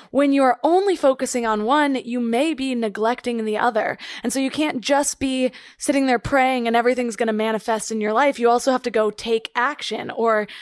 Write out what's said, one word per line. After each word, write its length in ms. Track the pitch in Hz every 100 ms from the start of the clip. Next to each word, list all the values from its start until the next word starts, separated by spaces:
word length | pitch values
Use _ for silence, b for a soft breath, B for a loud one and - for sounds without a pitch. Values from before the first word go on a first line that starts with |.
| B
when 220 | 254 285
you 100 | 277
are 160 | 269 240
only 320 | 294 349 403 339
focusing 500 | 285 262 254 254 233
on 180 | 214
one, 300 | 214 285 294
you 240 | 262 - 247
may 360 | 233 226 311
be 200 | 302 269
neglecting 720 | 247 226 202 220 240 - 240
the 120 | 220 208
other. 420 | 240 220 202 - B B
And 80 | 233
so 80 | 269
you 100 | 269
can't 300 | 262 302 262
just 400 | 208 277 285 -
be 320 | 277 262 254 B B -
sitting 280 | - 277 269
there 120 | 240
praying 480 | - 277 262 262 233
and 80 |
everything's 400 | 226 233 254 247
gonna 180 | 208 226
manifest 600 | 214 220 220 - 220 -
in 80 | 220
your 120 | 208
life. 280 | 220 285 269
You 100 | 233
also 220 | 240 269
have 100 | 254
to 80 | 247
go 220 | 220 214
take 400 | 208 226 226 226
action 560 | - 247 294 - 220 -
or 380 | - 226 214 208 B